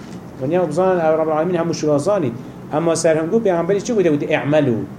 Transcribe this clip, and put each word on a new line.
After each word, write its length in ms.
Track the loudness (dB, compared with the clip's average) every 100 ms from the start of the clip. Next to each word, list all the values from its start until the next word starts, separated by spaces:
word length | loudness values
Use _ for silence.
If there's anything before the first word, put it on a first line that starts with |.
| -14 -16 -16 -8
ونيا 180 | -2 0
بزان 340 | 0 0 2 2
رب 300 | 2 2 2
العالمين 280 | 0 0 0
هم 160 | -2
شلان 260 | 0 0 2
زانيت. 340 | 2 0 0 -4 -12 -16 -6
أما 200 | -2 0
سر 260 | 2 2 2
هم 100 | 2
قو 80 | 0
بيغمبري 420 | 2 0 0 0
چي 120 | 0
قوتي؟ 160 | 2 2
قوتي: 280 | 2 0 -2
"اعملوا." 460 | 2 2 2 0 -4